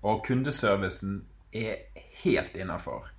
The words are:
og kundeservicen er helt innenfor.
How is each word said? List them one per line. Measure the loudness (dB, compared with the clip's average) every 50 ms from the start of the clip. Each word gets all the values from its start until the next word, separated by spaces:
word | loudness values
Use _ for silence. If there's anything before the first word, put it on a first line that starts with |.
| 2
og | 2 0 0 2
kundeservicen | 2 2 2 2 0 -2 2 4 4 4 4 4 0 -2 -4 -4 -4 -4 -4 -8 -12 -20 -20 -20 -10 -6
er | -4 -4 -4 -4 -6 -10 -16 -20 -20 -20 -20 -20 -2 2
helt | 4 4 4 2 -2 -6
innenfor. | -8 -6 -4 -6 -6 -6 -6 -8 -8 -10 -14 -20